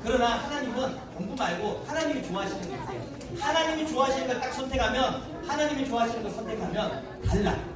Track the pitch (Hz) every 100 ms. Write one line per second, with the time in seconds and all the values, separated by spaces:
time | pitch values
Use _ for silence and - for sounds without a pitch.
0 | 226 254 240 233 269 294 247 208 262 -
1 | - - - 269 170 175 208 - - 311
2 | 311 262 - 185 196 - 175 - - 180
3 | - - - - - 320 320 311 311 247
4 | 269 269 262 247 254 262 262 262 233 247
5 | 262 262 - - - 294 311 285 262 233
6 | 233 226 208 - 226 220 185 214 208 156
7 | - - - 196 190 - -